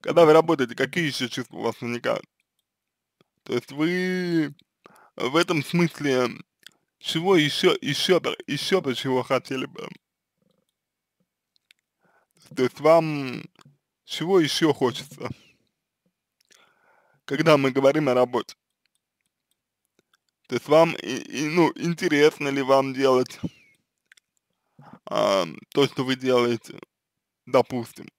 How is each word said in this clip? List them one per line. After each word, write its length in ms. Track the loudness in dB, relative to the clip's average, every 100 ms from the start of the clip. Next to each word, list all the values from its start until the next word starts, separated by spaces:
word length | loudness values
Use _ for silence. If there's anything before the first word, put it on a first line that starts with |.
Когда 240 | 0 4 8
вы 80 |
работаете, 420 | 6 4 0 -2 -2
какие 300 | -4 -2 -4
ещё 200 | -4 -6
чувства 280 | -6 -12 -6
у 40 |
вас 180 | -6 -6
возникают? 440 | -8 -6 -4 -6 -8 _ _ _ _ _ _ _ _ _ _ _
То 100 | -6
есть 180 | -6 -6
вы 840 | -4 -2 -2 -2 -4 -2 -2 -2 -8 _ _ -20 _ _ -8
в 180 | -2 0
этом 280 | 0 -2
смысле 680 | -2 0 0 -2 -2 0 0 -6 -20 _ -20 _ _ _
чего 380 | -8 -4 2 4
ещё, 380 | 2 2 0 0
ещё 400 | -4 -4 2 2
бы, 140 | 2 -8 -6
ещё 340 | -6 -2 -2
бы 140 | -2 -4
чего 280 | -2 -2
хотели 420 | 0 -4 -2 -10 -10
бы? 220 | -12 -16 -18 _ _ _ _ _ _ _ _ _ _ _ _ _ _ _ _ _ _ _ _ _ _ _ _ -14 -4
То 80 |
есть 160 | -2 0
вам 640 | 4 4 4 -6 -8 -12 -16 _ -20 _ _ _ _
чего 340 | -8 2 2
ещё 340 | 2 0 0
хочется, 560 | 2 0 -2 -14 -14 -14 -14 _ _ _ _ _ _ _ _ _ _ _ _ _ _ _ _ _ _ -10
когда 320 | -2 4 4
мы 140 | 4
говорим 380 | 2 2 2 2
о 40 |
работе? 420 | 2 2 0 -6 -16 _ _ _ _ _ _ _ _ _ _ _ _ _ _ _ _ _ _ _
То 80 | -6
есть 120 | 2
вам 260 | 4 4 0
и, 200 | -8 -10
и, 300 | -8 -8 -4
ну, 220 | 2 2 0
интересно 720 | -6 -4 -2 2 2 2 -6
ли 120 | -4
вам 320 | 2 2 2
делать, 460 | 0 2 4 0 -6 -14 _ _ _ _ _ _ _ _ _ _ _ _ _ -20 -20 -8
а, 400 | -2 0 0 -2 -10 -6
то, 140 | 0 0
что 160 | 0 -4
вы 100 | -4
делаете, 640 | 2 2 2 -2 -8 -20 -20 _ _ _ _ _ 0
допустим? 640 | 0 0 -6 -10 -16 -20